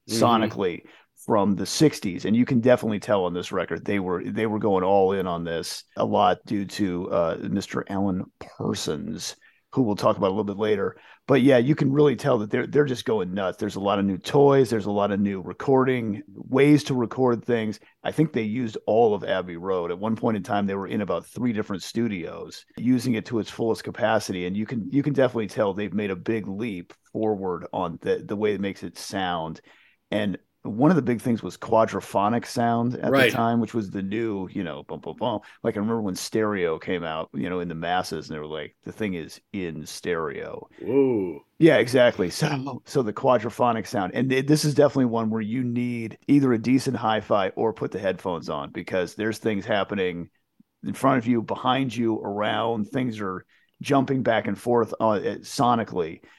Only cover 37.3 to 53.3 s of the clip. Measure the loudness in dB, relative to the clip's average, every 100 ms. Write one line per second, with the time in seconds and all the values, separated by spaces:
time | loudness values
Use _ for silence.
37.3 | -6 -4 -4 -6 -6 -2 -2 -2 -6 -8
38.3 | -10 -8 -10 -10 -14 -16 -8 -6 -6 -8
39.3 | -14 _ -6 -6 -8 -12 -10 -4 -2 -4
40.3 | -6 -10 -12 -16 -12 -2 2 4 2 -2
41.3 | -6 -14 4 6 6 4 6 6 4 -2
42.3 | 0 -2 -2 -6 -10 -4 -2 -2 0 2
43.3 | 2 2 0 0 0 -2 -4 -2 -2 0
44.3 | 2 4 2 4 4 4 4 2 2 0
45.3 | -2 -2 -4 -2 -2 -4 -4 -8 -8 2
46.3 | 4 6 4 4 2 2 -2 0 0 2
47.3 | 2 2 0 -2 -2 -6 -2 -2 -2 -4
48.3 | -6 -4 -6 -6 -10 -4 -2 -2 -4 -4
49.3 | -2 -2 -2 0 -2 0 -2 -2 -4 -10
50.3 | _ _ _ _ _ -10 -2 2 2 2
51.3 | 0 0 -2 0 0 0 -2 -2 -2 -4
52.3 | -4 -2 0 -2 -2 -2 -2 -4 -4 -6